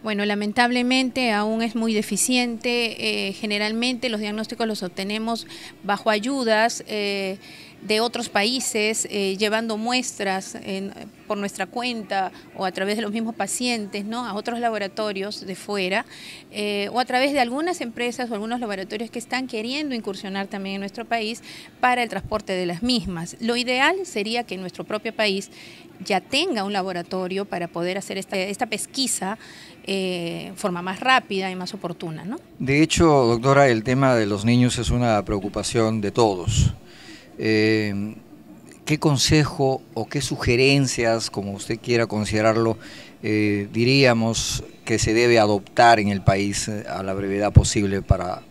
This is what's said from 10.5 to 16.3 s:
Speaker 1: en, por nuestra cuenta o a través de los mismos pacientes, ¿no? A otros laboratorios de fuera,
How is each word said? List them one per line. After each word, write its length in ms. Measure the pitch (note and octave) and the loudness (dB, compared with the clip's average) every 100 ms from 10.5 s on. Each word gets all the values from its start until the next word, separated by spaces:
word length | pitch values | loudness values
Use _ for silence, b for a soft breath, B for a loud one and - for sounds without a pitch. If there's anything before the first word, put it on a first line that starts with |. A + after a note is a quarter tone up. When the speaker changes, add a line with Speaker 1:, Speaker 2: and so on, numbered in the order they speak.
| - | -12
Speaker 1:
en, 280 | - F#3+ G3 - - - - | -8 -6 -6 -10 -18 -20 -8
por 100 | G3+ | -4
nuestra 300 | G3+ G3 F#3 | -4 -6 -6
cuenta 680 | B3 B3 A#3 G3+ G3 F#3 B B - | -4 -4 -4 -4 -2 -2 B B -4
o 80 | |
a 80 | F#3+ | -4
través 240 | F#3 F#3+ G#3+ | -2 -2 -2
de 60 | |
los 100 | G#3 | -2
mismos 220 | G#3+ A3+ | -2 -4
pacientes, 720 | A3+ G3 - B3 A#3 G#3 G3+ | -4 -4 -2 -2 -2 -4 -8
¿no? 200 | G3+ A#3 | -8 -8
A 100 | A#3+ | -6
otros 260 | G3+ G#3+ A#3 | -6 -6 -2
laboratorios 880 | A#3+ G#3+ G3 - G#3+ G3 G3 - F#3 | -2 -2 -6 -4 -4 -4 -6 -8 -12
de 80 | |
fuera, 500 | F#3 - G3+ F#3 G3 B3+ B B | -12 -6 -2 0 -2 -4 B B